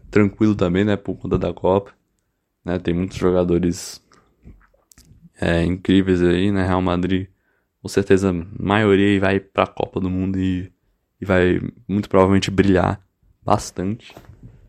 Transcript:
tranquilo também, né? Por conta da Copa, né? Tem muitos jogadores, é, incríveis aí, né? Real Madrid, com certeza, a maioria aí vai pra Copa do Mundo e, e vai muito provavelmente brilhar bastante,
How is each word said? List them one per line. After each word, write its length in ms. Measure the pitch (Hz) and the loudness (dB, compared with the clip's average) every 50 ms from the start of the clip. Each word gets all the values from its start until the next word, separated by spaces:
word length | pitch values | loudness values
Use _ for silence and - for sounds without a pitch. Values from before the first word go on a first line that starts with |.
| - - | -20 -2
tranquilo 440 | - 104 104 98 - - 110 107 104 | 0 2 2 2 2 2 2 2 2
também, 280 | 101 98 87 85 95 104 | 0 0 0 0 0 0
né? 140 | 107 101 98 | 0 0 -2
Por 180 | - - 90 | -4 -10 -12
conta 220 | - - 95 95 92 | -10 -4 -4 -4 -2
da 160 | 92 90 87 | -2 -4 -6
Copa, 400 | - - 90 95 101 101 - - _ _ _ _ _ _ _ _ _ _ _ _ _ _ | -4 -2 0 0 0 -2 -4 -12 _ _ _ _ _ _ _ _ _ _ _ _ _ _
né? 140 | 90 87 90 | -6 -6 -4
Tem 160 | 90 90 85 | -4 -4 -2
muitos 240 | 87 92 92 - - | -2 -4 -6 -6 -2
jogadores, 840 | 92 90 90 90 90 87 87 87 90 85 85 - - - - - _ _ _ _ _ _ _ _ _ - - - _ _ _ _ _ _ _ - - _ - _ - - _ _ | 0 0 2 2 0 0 0 0 0 -2 -4 -4 -10 -16 -18 -20 _ _ _ _ _ _ _ _ _ -20 -20 -20 _ _ _ _ _ _ _ -20 -20 _ -20 _ -20 -20 _ _
é, 240 | - 90 85 85 85 | -4 -2 0 0 0
incríveis 580 | 85 92 95 - - 92 95 92 95 92 87 | -2 -4 -4 0 2 2 4 4 2 2 2
aí, 300 | 87 87 87 87 95 104 | 2 2 2 2 0 0
né? 140 | 101 98 92 | -2 -2 -2
Real 160 | 92 90 92 | 0 0 0
Madrid, 460 | 92 92 87 90 90 90 95 92 92 - _ _ _ _ _ _ _ _ _ _ | 0 0 -2 -2 -2 -2 -2 -4 -4 -8 _ _ _ _ _ _ _ _ _ _
com 60 | - 95 | -16 -4
certeza, 420 | - - 101 - 98 92 98 95 | -2 -2 2 2 2 2 2 0
a 320 | 90 85 82 - - - 92 | -2 -2 -6 -10 -12 -8 -4
maioria 440 | 90 101 107 110 101 98 95 98 101 | -2 0 2 4 4 4 4 4 2
aí 120 | 101 95 | 2 2
vai 200 | 98 95 98 98 | 0 0 0 -2
pra 280 | - _ _ 98 95 - | -4 _ _ -2 -2 -2
Copa 320 | - - - - - - | -2 -6 -8 -6 -4 -6
do 100 | 95 92 | -6 -4
Mundo 300 | 92 92 92 95 95 95 | -4 -4 -4 -4 -2 -2
e, 320 | 92 95 90 90 95 - - _ _ _ _ _ _ _ _ _ | -2 -2 -2 -4 -6 -10 -16 _ _ _ _ _ _ _ _ _
e 40 | - | -4
vai 340 | 98 95 92 90 90 90 90 - - - _ _ - | 0 2 2 2 2 0 -2 -4 -8 -12 _ _ -6
muito 220 | 95 104 101 - | -4 -4 -4 0
provavelmente 420 | - 95 92 95 98 98 95 - | 2 4 4 6 4 2 0 0
brilhar 500 | 98 92 95 98 92 87 90 98 101 - _ _ _ _ _ _ _ _ _ | 0 2 2 4 4 2 2 0 -2 -4 _ _ _ _ _ _ _ _ _
bastante, 720 | - 101 120 - - - - 90 98 110 120 - - - - - - - - - - - - - | 0 0 0 0 -6 -10 -8 -6 -6 -6 -8 -12 -20 -20 -20 -20 -20 -20 -20 -20 -20 -20 -20 -20